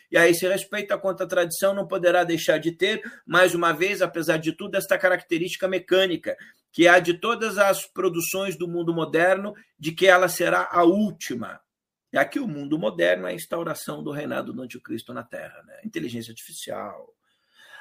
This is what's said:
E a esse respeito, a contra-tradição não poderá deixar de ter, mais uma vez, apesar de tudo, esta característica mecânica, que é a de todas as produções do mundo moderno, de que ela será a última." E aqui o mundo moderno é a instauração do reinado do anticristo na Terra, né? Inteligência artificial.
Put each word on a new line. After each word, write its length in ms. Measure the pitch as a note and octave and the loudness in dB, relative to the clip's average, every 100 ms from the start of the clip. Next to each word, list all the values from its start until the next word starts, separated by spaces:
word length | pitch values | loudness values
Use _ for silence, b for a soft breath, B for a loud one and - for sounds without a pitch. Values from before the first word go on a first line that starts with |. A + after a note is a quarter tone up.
| B | B
E 40 | E3 | 4
a 120 | E3+ | 6
esse 180 | E3+ F#3 | 4 2
respeito, 460 | F#3+ - G#3 G3+ | 0 -2 -8 -4
a 60 | G3+ | -2
contra-tradição 760 | G3 F3 F#3 F3+ E3 - G3 | -2 -4 -2 0 -2 0 0
não 140 | G3 F3 | 0 -4
poderá 360 | F#3+ F3 F3+ | 0 4 4
deixar 340 | E3+ E3 - D#3 | 2 0 0 0
de 140 | D#3+ | -2
ter, 300 | E3 G3 G#3+ B B - | -2 -2 -2 B B 0
mais 280 | E3+ F3+ | 4 4
uma 180 | E3+ E3+ | 4 0
vez, 280 | D#3 F#3 F#3+ | 2 0 0
apesar 360 | F3 E3+ D#3 D#3+ | -2 -2 -2 0
de 160 | D#3+ | -2
tudo, 240 | D#3+ G3 F#3+ | -6 -4 -4
esta 220 | F#3+ F#3 | 0 2
característica 680 | F#3 F3+ - E3 F3+ - F#3+ | 2 0 -2 -4 -4 -4 -4
mecânica, 680 | F#3 - F#3 F#3+ E3 - - B B _ | -4 2 2 4 0 -6 -8 B B _
que 140 | - F3 | 4 8
é 40 | |
a 100 | F3+ | 8
de 140 | E3+ | 4
todas 440 | E3+ G#3+ A#3 A3 G3 | -2 -2 -2 -4 2
as 260 | G3 F#3+ | 2 2
produções 720 | - - F#3 E3+ E3 F#3+ G3 D#3+ | -4 -4 -2 -2 -4 -4 -4 -6
do 100 | F3 | -6
mundo 280 | F3 E3 | -4 -2
moderno, 600 | E3 D#3 D#3 F3 F#3+ G#3 b b _ | -2 -2 2 2 2 -2 b b _
de 140 | D#3 | -10
que 140 | E3 F#3 | 2 6
ela 200 | F3+ F#3 | 6 4
será 420 | - E3+ F3+ F3+ | 0 0 0 0
a 120 | F3 | 4
última." 760 | E3+ G3 G#3 E3 - A#2+ G2 E2+ _ _ _ _ _ | 4 4 0 -4 -8 -8 -8 -14 _ _ _ _ _
E 60 | - | 0
aqui 220 | C#3+ C#4+ | 0 -2
o 80 | A#3+ | -6
mundo 280 | C#3+ C#3+ D#3 | -8 -4 -2
moderno 520 | F#3+ E3+ E3+ F3+ F3+ | -2 0 0 0 -2
é 20 | |
a 40 | |
instauração 680 | F3 - E3+ E3 D3+ - D3+ | -8 -8 -8 -6 -8 -10 -10
do 80 | D3+ | -8
reinado 420 | C#3+ D3 B2+ - | -8 -6 -8 -8
do 100 | B2+ | -12
anticristo 500 | B2+ B2 - A2+ - | -12 -16 -12 -12 -10
na 100 | B2 | -14
Terra, 400 | A#2 F#2 D#2 D2 | -14 -16 -16 -20
né? 180 | _ - | _ -18
Inteligência 480 | A2 E3 D3 A#2 A2+ | -12 -8 -8 -10 -12
artificial. 840 | A2+ - - - G#2 G#2 E2+ - _ B B B B B B | -18 -18 -16 -12 -10 -10 -14 -20 _ B B B B B B